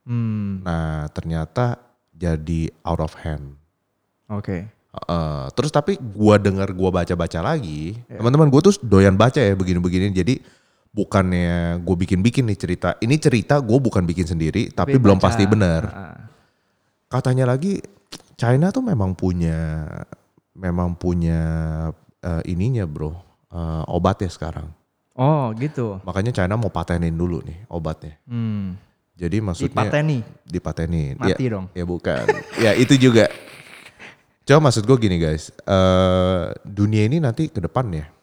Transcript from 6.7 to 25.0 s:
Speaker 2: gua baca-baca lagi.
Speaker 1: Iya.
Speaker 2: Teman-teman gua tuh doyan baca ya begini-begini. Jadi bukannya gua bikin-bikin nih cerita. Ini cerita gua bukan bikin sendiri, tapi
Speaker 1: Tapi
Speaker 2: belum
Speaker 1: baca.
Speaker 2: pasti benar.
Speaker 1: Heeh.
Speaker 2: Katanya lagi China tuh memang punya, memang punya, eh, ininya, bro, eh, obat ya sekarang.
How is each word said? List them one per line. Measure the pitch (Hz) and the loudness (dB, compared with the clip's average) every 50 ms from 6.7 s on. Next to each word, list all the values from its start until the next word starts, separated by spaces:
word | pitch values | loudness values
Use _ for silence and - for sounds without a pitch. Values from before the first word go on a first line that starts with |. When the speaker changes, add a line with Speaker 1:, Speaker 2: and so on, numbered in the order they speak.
Speaker 2:
gua | 95 90 92 92 | -2 -2 0 0
baca-baca | 90 90 85 - 90 85 85 82 - 82 87 | 0 0 -2 -2 -2 -2 -2 -4 -4 -4 -4
lagi. | 123 165 160 113 80 76 76 78 85 110 120 - | -2 -4 -4 -6 -8 -8 -8 -8 -8 -10 -12 -16
Speaker 1:
Iya. | _ 117 | _ -10
Speaker 2:
Teman-teman | 104 110 117 131 151 160 147 | -2 0 2 4 6 6 6
gua | 131 143 165 | 6 6 6
tuh | 196 202 - | 6 4 4
doyan | - 113 101 95 98 98 95 | 2 4 6 8 8 8 8
baca | 98 107 127 - | 6 4 4 4
ya | 151 123 101 98 | 2 2 2 2
begini-begini. | 95 92 92 90 87 90 90 87 92 95 101 | 2 0 0 0 0 0 0 0 0 0 0
Jadi | 95 92 87 101 131 - - - _ _ _ _ _ _ _ _ | 0 0 0 0 -2 -2 -4 -20 _ _ _ _ _ _ _ _
bukannya | _ 104 95 - - 101 92 92 92 90 87 87 87 87 85 85 85 87 | _ -6 -4 0 2 2 2 2 0 0 0 0 0 0 -2 -2 -4 -4
gua | 87 87 92 | -2 -2 0
bikin-bikin | 87 92 - 98 87 95 120 - 139 127 | 0 0 0 0 2 2 2 2 2 0
nih | 110 98 | 0 -2
cerita. | - - 87 90 - - 90 - | -4 -4 -6 -4 -2 -2 -4 -2
Ini | - 107 113 143 | -2 0 0 0
cerita | 156 - 151 131 110 92 - 147 147 | 2 2 2 2 2 2 2 0 0
gua | 135 104 110 | 2 2 2
bukan | 143 135 110 - 101 | 2 2 2 0 0
bikin | 90 85 85 90 90 | 0 0 -2 -2 -2
sendiri, | 80 92 80 80 78 - 127 113 - | -2 -2 -2 -2 0 0 -2 -4 -2
tapi | - - 90 139 139 | -2 -4 0 2 2
Speaker 1:
Tapi | |
Speaker 2:
belum | 135 120 101 98 | 4 6 6 6
Speaker 1:
baca. | 95 101 | 6 4
Speaker 2:
pasti | 98 117 - 101 | 2 4 2 2
benar. | 95 107 107 98 87 82 80 80 | 2 4 2 4 2 2 0 -2
Speaker 1:
Heeh. | - - 98 98 78 - - - 110 _ _ _ _ _ _ _ _ _ _ _ _ _ _ _ | -4 -10 -12 -14 -16 -16 -20 -20 -20 _ _ _ _ _ _ _ _ _ _ _ _ _ _ _
Speaker 2:
Katanya | _ 120 127 - 131 127 131 131 | _ -4 -2 0 0 0 2 2
lagi | 123 123 135 160 196 196 - - - _ _ _ _ - - _ _ _ | 2 0 0 -2 -4 -4 -4 -8 -14 _ _ _ _ -20 -20 _ _ _
China | - - 117 127 139 165 190 | -2 0 2 4 4 2 2
tuh | - 262 | 0 -2
memang | 262 233 175 113 95 92 90 | -2 0 0 0 0 -2 -2
punya, | - - 92 90 87 85 82 80 80 82 78 78 80 76 - - - 50 _ - _ _ _ _ _ _ _ | -2 0 0 0 2 0 0 0 -2 -4 -4 -4 -6 -8 -8 -10 -14 -14 _ -18 _ _ _ _ _ _ _
memang | _ - 95 90 85 90 90 87 87 | _ -8 -6 -4 -2 -2 -2 -2 -4
punya, | - - 90 87 87 85 82 82 82 82 80 80 80 80 80 78 80 80 80 78 _ _ _ _ _ | -2 -2 -2 0 0 0 0 0 0 0 -2 -2 -2 -4 -4 -4 -6 -6 -8 -8 _ _ _ _ _
eh, | - 90 82 82 - | -8 -6 -6 -6 -4
ininya, | - 90 85 95 123 131 117 98 | -6 -4 -2 -2 -2 -2 -2 -4
bro, | 80 73 76 76 78 80 87 - _ _ _ _ | -6 -6 -8 -8 -8 -8 -10 -16 _ _ _ _
eh, | _ - 87 82 82 80 80 - | _ -10 -8 -6 -6 -6 -6 -6
obat | - - 87 87 95 98 - | -2 -2 0 0 0 0 0
ya | 101 | -4
sekarang. | 87 - - 78 80 85 - 80 80 80 _ _ _ _ _ | -8 -6 -8 -10 -8 -8 -10 -12 -14 -18 _ _ _ _ _